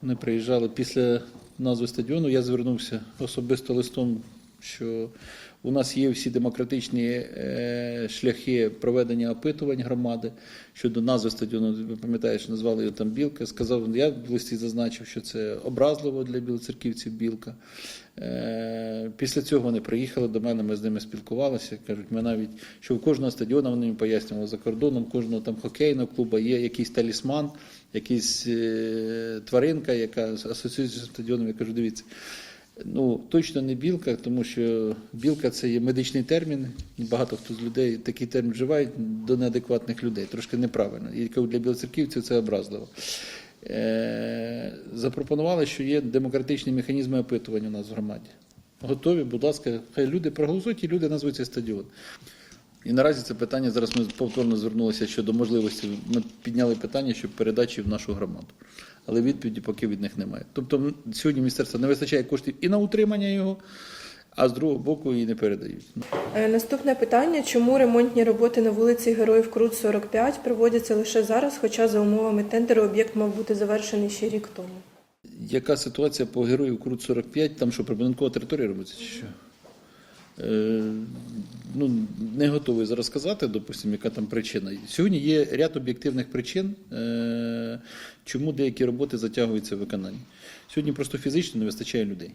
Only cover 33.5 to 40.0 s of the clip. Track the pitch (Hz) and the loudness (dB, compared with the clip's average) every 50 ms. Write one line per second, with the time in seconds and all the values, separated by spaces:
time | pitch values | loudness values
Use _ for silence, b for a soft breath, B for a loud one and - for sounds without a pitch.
33.5 | - 143 131 131 131 127 127 165 180 165 - - 120 113 - 120 123 123 117 117 | -2 -2 -2 -2 -2 -2 0 0 0 0 0 -2 -2 -2 -2 -2 0 0 -2 -2
34.5 | - - 117 117 113 113 110 110 107 107 - - - 117 117 143 151 147 - 127 | -2 0 0 2 2 2 0 0 -2 -4 -8 -14 -14 -2 0 0 0 2 0 -2
35.5 | 117 - - 127 117 120 117 127 131 131 127 123 - 139 123 - 160 165 165 160 | -2 0 -2 0 0 2 2 2 2 0 0 0 0 -2 0 2 2 0 2 0
36.5 | 147 139 135 127 120 - - - - - 117 113 117 117 127 117 - 107 - - | -4 -4 -4 -6 -8 -10 -14 -14 -8 -8 -2 0 2 0 0 0 -2 -8 -6 -8
37.5 | 117 110 117 117 113 123 131 123 117 113 - - 117 - 131 117 - 135 117 120 | -8 -6 -6 -4 0 2 2 2 0 -2 -4 -6 -6 -4 -6 -2 0 0 0 0
38.5 | 113 113 127 131 156 147 143 117 - - 113 110 110 110 110 110 127 123 127 123 | 0 0 0 2 2 2 2 0 -2 -6 -4 -4 -4 -6 0 0 2 2 2 2
39.5 | 117 123 120 - 123 117 117 - 117 - | 0 0 0 0 0 0 0 -2 -6 -2